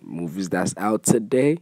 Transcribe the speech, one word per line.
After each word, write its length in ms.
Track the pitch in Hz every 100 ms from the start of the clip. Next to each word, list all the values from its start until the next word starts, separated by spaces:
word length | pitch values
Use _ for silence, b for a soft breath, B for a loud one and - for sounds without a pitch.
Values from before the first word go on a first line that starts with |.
Movies 460 | 50 76 85 90 92
that's 260 | 92 87 -
out 280 | 104 110
today, 540 | - 123 107 127 143 165